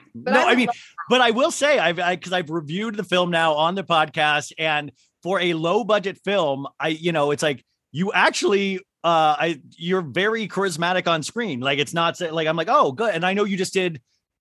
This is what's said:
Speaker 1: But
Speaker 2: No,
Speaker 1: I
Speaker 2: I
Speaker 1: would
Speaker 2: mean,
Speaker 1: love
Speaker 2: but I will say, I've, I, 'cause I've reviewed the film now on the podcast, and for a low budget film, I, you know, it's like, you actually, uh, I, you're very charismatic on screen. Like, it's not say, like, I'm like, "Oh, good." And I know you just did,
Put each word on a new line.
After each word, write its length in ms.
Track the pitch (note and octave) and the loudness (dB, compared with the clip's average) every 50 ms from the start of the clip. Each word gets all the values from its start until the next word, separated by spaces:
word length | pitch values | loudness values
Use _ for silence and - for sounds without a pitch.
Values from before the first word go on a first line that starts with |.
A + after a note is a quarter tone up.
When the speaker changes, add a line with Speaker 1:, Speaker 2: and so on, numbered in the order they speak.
| - _ - | -18 _ -16
Speaker 1:
But 200 | A#2 B2 A#3 G#3+ | -8 -2 2 2
Speaker 2:
No, 60 | B3+ | 4
Speaker 1:
I 40 | - | 4
Speaker 2:
I 20 | A#3 | 4
Speaker 1:
would 80 | A#3+ B3 | 4 4
Speaker 2:
mean, 80 | A#3 A#3+ | 2 0
Speaker 1:
love 80 | - - - - - - - - | -2 -8 -12 -20 -16 -8 -2 2
Speaker 2:
but 120 | A#3+ B3+ | 4 4
I 120 | B3 A#3+ | 4 4
will 180 | A3+ B3 D4 E4+ | 4 2 2 0
say, 300 | - - C4+ D4 D4 A3 | 0 0 2 2 2 4
I've, 180 | D#3+ E3+ F3 F3 | 2 2 0 0
I, 160 | F3 F3 F3+ | -2 -2 -2
'cause 180 | F3 - F3+ | -4 -4 -4
I've 160 | F3+ F3+ E3+ C#3 | -4 -4 -4 -2
reviewed 460 | D#3+ E3+ D3+ C#3 E3 G3 A3 A#3 G#3 | -6 -6 -6 -6 -6 -4 -4 -4 -6
the 80 | G#3+ | -6
film 300 | F#3 - F3+ F3+ F3+ F3 | -4 0 0 0 2 2
now 220 | E3+ E3 E3 D#3+ D3+ | 2 2 2 2 2
on 200 | D3 D#3+ E3+ F#3+ | 2 2 0 0
the 80 | G3 | -2
podcast, 720 | F3+ - E3+ D#3 D#3 D3+ B2+ D#3+ D3+ D3+ D3 D3+ - - - | -2 0 2 2 2 0 0 0 2 2 2 0 -2 -6 -8
and 360 | - D#3+ D#3+ D3+ D3 D3 C#3 - _ _ _ _ _ | -4 -2 -2 -2 -2 -4 -8 -14 _ _ _ _ _
for 200 | - E3+ G3 F3+ | -4 -2 -2 0
a 120 | F3+ F3 E3+ | 0 0 0
low 280 | D#3+ D#3+ E3 F#3+ A3+ | 0 0 0 0 0
budget 340 | A3+ F#3 G#3+ G#3 F3+ G3 E3+ - - | 2 2 0 0 0 -2 -8 -6 -4
film, 440 | F#3+ G#3 G3 E3 C#3+ C3+ C3+ C#3 - _ - | -2 0 2 2 0 0 -2 -6 -10 _ -4
I, 100 | C#3+ D#3+ | -4 -4
you 220 | D#3 D#3 E3 F3 | -4 -2 -2 -2
know, 220 | E3 D3+ C#3+ D3 | 0 2 2 0
it's 100 | D3 - | 0 0
like, 220 | E3+ D3+ C#3+ A#2 _ _ _ _ _ _ | 0 -2 -2 -4 _ _ _ _ _ _
you 220 | - D3 F#3+ G3+ | -6 -4 -4 0
actually, 680 | - F3+ G#3+ D#4+ - - - F4 G3+ G3+ G3 G3 F#3+ F#3 - _ _ _ | 2 2 2 2 2 0 0 2 2 2 2 0 -2 -4 -8 _ _ _
uh, 320 | - E3+ E3+ D#3+ D#3 D3+ D3 | 0 2 4 4 4 4 2
I, 240 | C#3+ D#3 E3+ E3 C3 - B2 - | 2 0 -2 -2 -4 -10 -20 -16
you're 240 | - E3 F3 F#3 F#3+ | -8 -4 -2 -2 -2
very 460 | E3+ C#3 A2 F3 G3 A3 A3+ A3+ G#3+ | -2 -2 -2 0 0 0 0 -2 -4
charismatic 640 | F3 - F#3 G3 F#3+ D#3 D3+ E3+ F3 F#3 F3+ F3 F3+ | -4 -4 -2 -2 -2 -2 -2 -2 0 0 0 0 0
on 160 | E3 D#3+ C#3 | 0 0 -2
screen. 340 | - - A3+ A#3+ F#3+ C3+ A#2+ | -6 -6 -6 -6 -4 -4 -4
Like, 220 | B2+ C#3 C#3+ C#3 | -2 -2 0 0
it's 120 | C#3+ - | -2 -2
not 240 | - E3+ E3+ E3+ D#3+ | 0 -2 0 0 -2
say, 140 | - F3+ D#3+ | -4 -6 -4
like, 160 | D#3 E3 D#3+ | -2 -2 0
I'm 100 | D#3 E3 | 0 0
like, 120 | E3+ E3 G#3 | 0 0 0
"Oh, 220 | C4+ D4+ A3+ D3 | 2 2 2 0
good." 200 | C3 D3+ A#3 A3 | 0 -2 -2 -2
And 140 | F3 E3 F3 | -2 0 0
I 80 | F#3 G3 | 0 0
know 80 | G#3 | 0
you 140 | G#3 G3 G3 | -2 -2 -2
just 180 | F3+ F#3 - - | -4 -4 -2 -2
did, 260 | F#3+ F#3 F3 D#3+ B2+ _ _ _ _ _ _ _ _ | -2 -2 -2 -4 -8 _ _ _ _ _ _ _ _